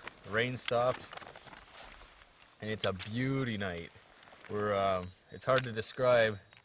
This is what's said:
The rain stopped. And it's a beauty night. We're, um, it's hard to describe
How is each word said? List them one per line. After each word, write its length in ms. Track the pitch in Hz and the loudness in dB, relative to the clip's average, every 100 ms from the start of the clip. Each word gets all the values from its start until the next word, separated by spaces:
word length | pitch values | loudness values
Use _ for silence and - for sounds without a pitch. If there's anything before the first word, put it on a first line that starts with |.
| - - 92 | -10 -16 -2
The 60 | |
rain 260 | 107 123 127 | 0 0 -2
stopped. 440 | - 117 127 120 - - - - - - - - - - - - - - - - | -2 2 2 0 -6 -16 -16 -18 -20 -20 -20 -20 -20 -20 -20 -20 -20 -20 -20 -10
And 120 | 107 | -6
it's 160 | 107 101 | -2 -2
a 60 | |
beauty 600 | 92 107 113 131 135 123 107 | -2 -4 -4 -2 0 -2 -2
night. 360 | 98 85 82 - - - - - - | -4 -6 -10 -16 -20 -20 -20 -20 -8
We're, 240 | 104 104 | -2 2
um, 360 | 98 98 92 90 - - | 2 2 2 -2 -12 -18
it's 120 | - | -4
hard 200 | - 131 127 | 2 2 2
to 60 | |
describe 680 | 110 - - 127 120 110 101 - - | -4 -6 2 6 6 6 2 -10 -20